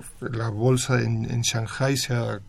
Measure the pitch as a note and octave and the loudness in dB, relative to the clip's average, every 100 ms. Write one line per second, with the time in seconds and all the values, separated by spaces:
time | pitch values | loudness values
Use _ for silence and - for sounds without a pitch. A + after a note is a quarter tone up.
0 | - - B2+ A2+ A2 G#2 B2 B2+ - B2 | -6 -10 -6 -4 -2 2 4 4 4 2
1 | A2+ A2+ A#2 A#2+ A#2 A#2 A2 - C3+ C3+ | 2 0 0 0 0 0 -2 0 0 0
2 | - A#2+ A2+ G#2+ | 0 -2 -2 -4